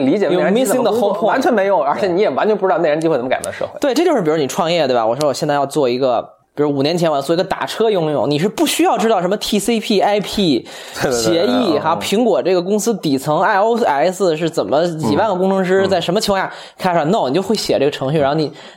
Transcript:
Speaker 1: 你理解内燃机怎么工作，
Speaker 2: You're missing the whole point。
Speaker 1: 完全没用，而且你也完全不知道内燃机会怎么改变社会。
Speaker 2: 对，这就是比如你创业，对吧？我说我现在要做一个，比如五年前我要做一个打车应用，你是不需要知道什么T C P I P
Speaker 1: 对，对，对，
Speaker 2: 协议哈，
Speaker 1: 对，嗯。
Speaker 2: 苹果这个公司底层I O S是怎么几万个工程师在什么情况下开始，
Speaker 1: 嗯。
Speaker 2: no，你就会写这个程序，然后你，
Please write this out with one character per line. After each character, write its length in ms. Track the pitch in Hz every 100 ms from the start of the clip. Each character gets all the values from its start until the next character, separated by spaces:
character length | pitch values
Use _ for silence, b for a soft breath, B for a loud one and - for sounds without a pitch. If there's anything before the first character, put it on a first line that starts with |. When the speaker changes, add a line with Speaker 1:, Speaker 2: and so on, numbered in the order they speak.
Speaker 1:
你 40 | 135
理 120 | 202
解 100 | 196
内 80 | 180
燃 180 | 156
机 120 | 220 262
怎 100 | 254
么 80 |
工 160 | 226 220
作， 0 |
Speaker 2:
You're 140 | 302
missing 0 |
the 0 |
whole 60 | -
point。 80 | 220
Speaker 1:
完 140 | 262
全 120 | 277
没 140 | 226 196
用， 160 | 185
而 140 | 139 -
且 100 | 196
你 140 | 175
也 80 | 202
完 180 | 131 185
全 100 | 208
不 80 | 151
知 60 |
道 80 | 156
内 100 | 170
燃 100 | 151
机 80 | 160
会 80 | 143
怎 80 |
么 60 | 127
改 100 | 120
变 120 | -
社 120 | - -
会。 140 | -
Speaker 2:
对， 140 | 285
这 100 | 247
就 120 | 349 277
是 60 |
比 80 | 156
如 80 | 160
你 100 | 131
创 240 | - 165
业， 160 | 175 135
对 80 | 123
吧？ 100 | 110
我 100 | 123
说 140 | 147
我 40 |
现 140 | 123 151
在 60 |
要 120 | 143 139
做 220 | 156 127
一 120 | 123
个， 220 | 135 113 - - _ -
比 80 |
如 60 | 147
五 120 | 143
年 160 | 143 175
前 140 | 165
我 40 | 143
要 60 |
做 120 | 139
一 40 | 170
个 60 |
打 220 | 185 151 127
车 240 | - 226
应 200 | 190 156
用， 180 | 143 113
你 100 | 147
是 100 | 196
不 160 | - 302
需 180 | -
要 140 | 339 233
知 100 | 220
道 140 | 202
什 60 | 180
么 100 | 208
T 220 | - 208
C 200 | 202 226
P 220 | - 196
I 180 | 165 208
P 480 | 180 - 180 117 - B B B
Speaker 1:
对， 80 |
对， 80 | 160
对， 0 |
Speaker 2:
协 340 | 120 113 - 233
议 320 | 254 220 143
哈， 180 | 160 175
Speaker 1:
对， 40 |
嗯。 20 |
Speaker 2:
苹 220 | - 202
果 180 | 240 156
这 140 | 151 185
个 60 |
公 180 | 175 208
司 160 | 233 214
底 220 | 160 135
层 220 | 151 156
I 200 | 190 196
O 180 | 220 233
S 580 | 151 143 170 185 190 151
是 140 | 165
怎 160 | 160 101
么 220 | 139 175 160
几 180 | 147 147
万 140 | 214
个 60 | 180
工 140 | 190
程 120 | 190
师 240 | 180 190 190
在 140 | 185
什 100 | 160
么 80 | 196
情 140 | -
况 80 | 190
下 80 | 160 B B B
开 140 | 185
始， 60 | 170
Speaker 1:
嗯。 120 | 151
Speaker 2:
no， 180 | 214 139
你 60 | 151
就 60 |
会 120 | 190 208
写 220 | - 110
这 80 | 139
个 60 |
程 200 | - 135
序， 80 | 160
然 100 | 135
后 60 | 156
你， 160 | 143 - B